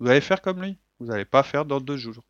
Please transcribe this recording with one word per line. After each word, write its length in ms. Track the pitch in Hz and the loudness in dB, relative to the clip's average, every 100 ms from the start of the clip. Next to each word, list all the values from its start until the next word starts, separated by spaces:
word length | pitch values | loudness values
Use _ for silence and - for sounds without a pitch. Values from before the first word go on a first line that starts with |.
Vous 80 | 120 | 4
allez 120 | 139 | 4
faire 220 | - 190 | 4 0
comme 180 | 190 180 | -2 -6
lui. 160 | 190 190 _ _ | -8 -12 _ _
Vous 120 | 117 | -8
allez 120 | 107 | -6
pas 180 | 101 139 | 2 2
faire 200 | 131 143 | 2 -2
d'ordre 220 | 151 139 135 | -2 -4 -4
de 100 | 143 | -8
jour. 180 | 117 113 _ | -10 -16 _